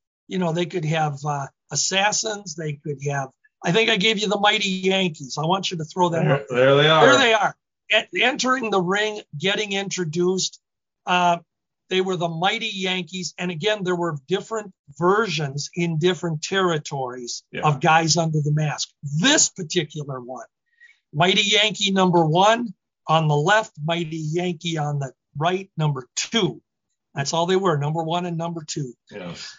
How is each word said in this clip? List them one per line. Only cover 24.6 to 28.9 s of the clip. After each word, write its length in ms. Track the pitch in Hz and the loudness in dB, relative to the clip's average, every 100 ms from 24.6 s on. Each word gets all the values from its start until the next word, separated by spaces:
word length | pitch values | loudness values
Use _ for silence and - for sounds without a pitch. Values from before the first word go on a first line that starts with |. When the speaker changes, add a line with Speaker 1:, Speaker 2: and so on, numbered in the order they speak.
| 170 160 | -4 -4
Speaker 1:
on 220 | 147 147 | -2 -4
the 120 | 135 - _ 143 | -6 -10 _ -4
right, 320 | 160 185 196 - | -2 -2 -4 -2
number 300 | 156 131 - - | -2 -2 -6 -8
two. 460 | - 233 180 - _ _ _ _ _ | -2 0 0 -2 _ _ _ _ _
That's 200 | 151 139 | -6 -4
all 120 | 165 170 | -2 2
they 120 | 190 | 2
were, 200 | 190 147 | 2 2
number 260 | 147 160 | 0 -2
one 220 | 160 175 180 | -2 -4 -4
and 120 | 170 | -6
number 260 | 170 165 156 | -6 -8 -8
two. 280 | - 131 | -8 -8